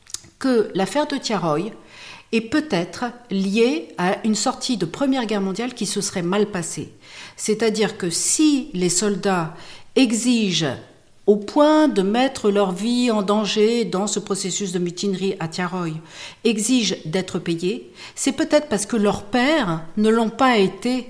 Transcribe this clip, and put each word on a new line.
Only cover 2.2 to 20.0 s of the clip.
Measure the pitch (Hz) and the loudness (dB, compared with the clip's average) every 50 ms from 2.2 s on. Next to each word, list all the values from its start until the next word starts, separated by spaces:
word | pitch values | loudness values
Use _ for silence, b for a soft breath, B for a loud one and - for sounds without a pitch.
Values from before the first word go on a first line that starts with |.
| B B | B B
est | 226 226 | -2 -2
peut-être | 226 - - 302 302 - 208 170 165 170 - - 254 233 - - - - | 0 0 -2 -2 0 0 -2 -2 -2 -4 -6 -8 -8 -8 -8 -10 -8 -4
liée | 196 196 190 196 190 233 226 247 294 330 330 - - | -2 -2 0 0 2 4 4 4 2 -2 -6 -8 -6
à | - 180 185 - 202 - | -2 0 0 0 0 0
une | 220 214 | 0 0
sortie | 202 - 262 - - - - 247 | 0 0 -2 -2 -2 -2 -4 -2
de | 190 175 | -2 -2
Première | 160 - - 277 269 269 262 233 | -4 -4 -2 0 0 0 0 0
Guerre | 202 214 202 | -2 -2 -2
mondiale | 196 190 185 202 240 254 247 | -2 -2 -2 -4 -6 -6 -6
qui | - 208 | -6 -4
se | - - 208 | -4 -4 -4
serait | 190 - - 190 170 | -4 -4 -4 -4 -2
mal | 175 190 208 208 | 0 2 2 0
passée. | 208 - 180 160 - - 160 127 - - B B B B B B B B | 0 -2 -6 -6 -6 -8 -10 -10 -12 -14 B B B B B B B B
C'est-à-dire | B - - 208 214 226 220 202 202 208 185 - | B -2 -2 0 2 2 0 2 2 0 -2 -2
que | - 190 170 | -4 -4 -4
si | 165 - - - - - 311 302 285 262 240 - - | -2 -2 -2 0 2 4 4 4 4 2 -2 -4 -2
les | 180 180 175 | 0 0 0
soldats | 175 - 220 208 202 180 - 202 190 175 160 156 B B B B B B B B B | 0 0 0 0 0 0 0 0 0 0 -2 -4 B B B B B B B B B
exigent, | 254 269 214 240 208 247 247 247 226 214 190 165 151 160 135 110 - - - - _ _ _ - - - | 4 4 4 2 0 2 2 2 2 2 2 0 0 0 -2 -4 -6 -10 -18 -20 _ _ _ -20 -2 2
au | 196 214 | 2 2
point | 202 208 - - 302 294 302 311 311 311 285 | 2 2 0 4 4 6 6 6 6 6 4
de | 208 196 | 4 2
mettre | 185 196 214 240 262 262 262 - - 208 | 2 2 2 2 2 0 0 0 0 2
leur | 196 208 202 185 | 4 4 2 2
vie | 180 185 208 240 240 247 247 247 | 0 -2 -2 0 0 2 2 2
en | 220 214 | 2 2
danger | 196 190 202 214 214 185 - 220 208 226 240 240 220 | 2 2 2 2 0 0 2 4 4 4 4 2 0
dans | 175 180 185 208 | 0 -2 -2 -2
ce | 208 - 208 | -2 -4 -4
processus | 214 - 196 190 - 185 170 - 208 185 | -4 -4 -4 -4 -4 -4 -4 -4 -4 -4
de | 180 180 | -2 -2
mutinerie | 180 175 165 - 208 202 190 170 185 196 - - | -2 -2 -4 -4 -2 -2 -2 -2 -2 -2 -2 -4
à | 160 | -6
Tiaroy, | 160 - - 180 170 185 185 175 165 156 160 - B B B B B B B B | -6 -4 -4 -4 -4 -4 -4 -4 -4 -6 -8 -12 B B B B B B B B
exigent | 233 220 214 208 233 262 254 214 180 - - - | 0 0 0 0 2 2 2 2 0 -4 -6 -6
d'être | 156 156 190 180 - - | -4 -4 -4 -4 -4 -6
payés, | 180 - 175 170 165 175 180 233 254 - B B B B B B | -6 -4 -2 -2 -2 -2 -2 -4 -4 -8 B B B B B B
c'est | - - 277 | -4 -2 -2
peut-être | - - 320 311 302 302 302 - | 0 0 0 2 2 2 2 2
parce | 214 196 - | -2 -4 -2
que | - 247 | -2 0
leurs | 226 202 208 180 - - | 2 2 2 0 0 -4
pères | - - 247 240 - 320 311 226 175 160 165 165 - - | -2 0 2 2 2 2 2 2 0 -2 -4 -6 -6 -2
ne | 208 | 2